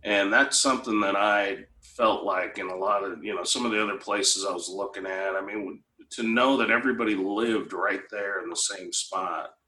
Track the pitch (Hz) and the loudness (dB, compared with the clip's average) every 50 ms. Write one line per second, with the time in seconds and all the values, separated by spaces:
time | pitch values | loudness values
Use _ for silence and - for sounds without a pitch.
0 | - 107 104 101 98 98 107 127 139 135 - - - 139 131 120 117 123 107 107 | 0 2 2 4 4 4 4 4 4 4 2 2 2 2 0 0 0 0 0 2
1 | 101 98 98 98 101 107 104 104 101 98 95 95 - _ _ _ _ - - - | 2 2 2 2 4 4 4 4 2 0 -2 -6 -10 _ _ _ _ -20 -2 2
2 | 120 110 92 - - 98 92 92 90 - - 107 98 92 92 92 92 101 101 101 | 2 4 4 2 0 -2 0 0 -2 -4 -6 -8 -8 -6 -4 -2 0 2 2 0
3 | 98 95 87 78 76 107 101 90 90 - - - 120 117 107 107 107 104 98 98 | 0 -4 -8 -8 -6 -6 -4 -4 -2 -2 -2 0 0 0 2 2 0 0 -2 -6
4 | - - 104 104 98 95 - 95 98 98 92 90 85 90 92 98 101 98 - 98 | -4 -2 -2 2 2 2 2 2 0 -4 -4 -4 -6 -8 -6 -6 -6 -6 -6 -10
5 | 95 95 95 95 98 98 95 98 98 101 104 104 101 92 78 - _ _ _ _ | -8 -6 -6 -4 -2 -2 -2 -2 -4 -4 -6 -6 -6 -6 -10 -12 _ _ _ _
6 | - _ - - 117 113 113 120 127 135 139 127 117 107 113 117 123 131 120 113 | -20 _ -6 -4 -2 0 4 4 4 4 4 4 4 4 2 2 4 2 2 2
7 | 117 107 107 95 95 98 101 107 117 117 113 107 - - 95 87 92 104 98 95 | 2 2 2 2 0 0 0 0 2 2 2 0 0 -2 -4 -2 0 0 0 -2
8 | - - 107 104 101 98 98 95 87 85 85 85 - - 101 95 92 87 85 - | -6 -8 -8 -6 -4 -4 -4 -4 -6 -6 -4 -2 -2 -2 -4 -6 -10 -6 -6 -6
9 | - - 95 92 92 90 82 80 - - - _ _ | -6 -4 -4 -4 -2 -2 -4 -6 -8 -10 -14 _ _